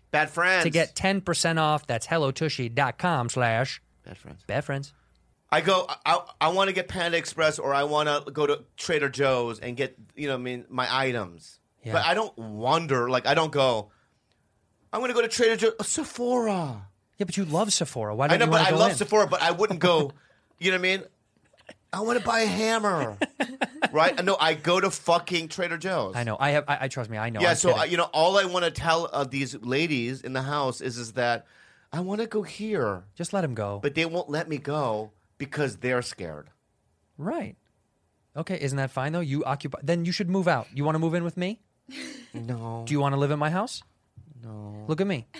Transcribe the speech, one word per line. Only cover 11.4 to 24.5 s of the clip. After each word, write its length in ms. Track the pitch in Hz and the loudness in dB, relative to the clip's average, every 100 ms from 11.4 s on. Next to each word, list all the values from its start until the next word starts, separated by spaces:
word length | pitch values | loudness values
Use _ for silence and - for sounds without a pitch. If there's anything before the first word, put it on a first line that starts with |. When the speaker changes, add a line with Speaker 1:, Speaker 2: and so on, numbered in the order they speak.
| - - _ _ | -20 -20 _ _
Speaker 2:
Yeah. 100 | 117 | -4
Speaker 1:
But 120 | 110 156 | 0 2
I 100 | 190 | 0
don't 220 | 214 - | 0 -6
wander. 720 | 110 104 120 160 165 131 120 | -12 -4 2 2 2 0 2
Like, 160 | 127 123 | 2 2
I 60 | |
don't 180 | 156 160 | 2 2
go, 400 | 143 135 113 98 _ _ _ _ _ _ _ _ _ _ | 2 2 2 -4 _ _ _ _ _ _ _ _ _ _
"I'm 80 | 220 | -4
gonna 140 | 254 | 0
go 80 | 233 | 2
to 80 | 226 | 0
Trader 260 | - 226 220 | 4 4 6
Joe's." 180 | 220 220 | 2 2
Oh, 40 | |
Sephora. 1040 | - - 294 - 247 247 220 190 151 110 98 _ _ - | -4 -4 -4 -4 0 2 2 0 -2 -6 -12 _ _ -6
Speaker 2:
Yeah, 80 | 185 | -4
but 120 | 196 | -2
you 80 | 175 | 0
love 260 | 160 214 | 2 2
Sephora. 420 | - 156 120 107 | 0 -2 -4 -4
Why 120 | 107 143 | 0 4
Speaker 1:
I 20 | |
Speaker 2:
don't 120 | 180 | 4
Speaker 1:
know, 60 | 233 | 6
Speaker 2:
you 60 | |
Speaker 1:
but 60 | 160 | 6
Speaker 2:
wanna 100 | 185 | 4
Speaker 1:
I 40 | |
Speaker 2:
go 60 | 160 | 6
Speaker 1:
love 140 | 220 | 4
Speaker 2:
in? 60 | 160 | 4
Speaker 1:
Sephora, 280 | 196 214 185 | 2 2 4
but 140 | 185 | 2
I 100 | 165 | 2
wouldn't 280 | 175 214 175 | 2 0 2
go, 320 | 180 165 143 - _ _ | 4 4 2 -4 _ _
Speaker 2:
<laughs> 240 | _ _ | _ _
Speaker 1:
you 120 | 175 | 0
know 60 | 185 | 2
what 20 | 185 | 2
I 120 | 190 | 0
mean? 60 | - _ _ _ _ _ _ - - | -4 _ _ _ _ _ _ -20 -10
"I 80 | 190 | -4
wanna 180 | 220 240 | 0 0
buy 220 | 175 226 | 2 0
a 40 | 220 | 2
hammer." 720 | 185 220 226 208 170 117 101 | 0 0 2 2 0 -2 -2
Speaker 2:
<laughs> 60 | - - 254 262 - 302 - | -4 -4 -6 -4 -8 -2 0
Speaker 1:
Right? 280 | 151 170 175 | 4 4 4
No, 120 | 180 196 | 0 2
I 160 | 160 | 2